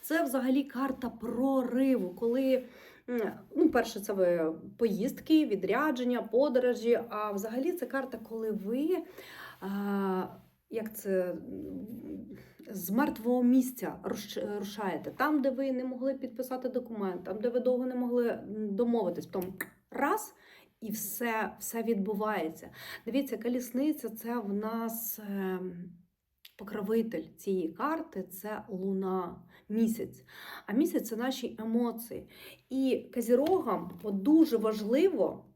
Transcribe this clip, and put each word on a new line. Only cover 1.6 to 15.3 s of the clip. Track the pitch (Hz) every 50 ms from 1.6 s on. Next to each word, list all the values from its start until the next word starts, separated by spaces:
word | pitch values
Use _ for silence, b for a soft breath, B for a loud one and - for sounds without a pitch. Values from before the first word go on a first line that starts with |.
| 247 - 233 254 269 269 262 226 185 180
коли, | 185 - 233 233 233 262 269 262 262 247 254 B B B B B B B B -
м, | 247 240 214 185 - - - - -
ну, | - 330 -
перше, | - 247 233 - - 208
це | 196 - 208
ви | 196 185 175 175 170 160 160 160 - - - - -
поїздки, | 233 226 190 175 208 277 277 - - - 320 311 302
відрядження, | 247 208 190 180 170 202 247 294 311 285 240 254 247 247 233 -
подорожі, | 220 - 240 277 294 240 254 247 247 240 214 220 233 240 - - -
а | - 208 214 214 202
взагалі | 196 202 220 220 247 269 339 339
це | - 262
карта, | 233 - 269 262 247 - 226 220 -
коли | 226 226 220 220
ви, | 214 185 185 196 233 262 294 339 370 339 320 B B B B B B B B B B B
а, | - 196 202 202 202 202 202 196 196 196 185 185 185 - - - - _ _ _ _ _
як | - 226 220 220 -
це, | - - 202 190 185 180
м, | 180 170 160 160 - 185 190 - - - - - - - - - - - - - - - B B B B B - -
з | 214 185 170 170
мертвого | 196 240 285 311 320 - 220 240 247 254 247
місця | 240 254 262 254 - - - 196 160 - - -
руш-, | - - - - - - 208 208 208 202 -
рушаєте. | 202 196 - - 214 190 170 147 - -
Там, | - - 262 302